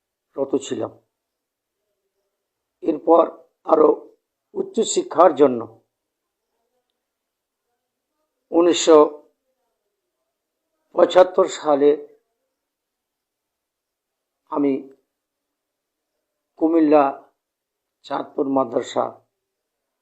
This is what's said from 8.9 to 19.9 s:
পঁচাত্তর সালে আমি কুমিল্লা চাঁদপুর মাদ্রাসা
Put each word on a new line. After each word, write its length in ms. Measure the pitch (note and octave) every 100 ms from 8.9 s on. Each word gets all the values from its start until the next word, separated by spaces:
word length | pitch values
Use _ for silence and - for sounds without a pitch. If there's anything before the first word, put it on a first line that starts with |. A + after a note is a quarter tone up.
| D3+ D3+ - _ _ _ _ _ _ _ _ _ _ _ _ _ _ _ _ _
পঁচাত্তর 540 | - F3 F3+ F3+ G3 E3
সালে 600 | - D3+ C#3+ C#3+ D3 - _ _ _ _ _ _ _ _ _ _ _ _ _ _ _ _ _ _ _ _ _ _ _ _
আমি 400 | D#3 C#3+ C3+ - _ _ _ _ _ _ _ _ _ _ _ _ _ _ _ _ -
কুমিল্লা 680 | D#3+ E3 D3+ D3+ C#3 - _ _ _ _ _ _ _ _
চাঁদপুর 460 | - C#3 - - C#3
মাদ্রাসা 720 | C3+ B2 C3 A#2 B2+ A#2+ - _ _ _ _ _ _ _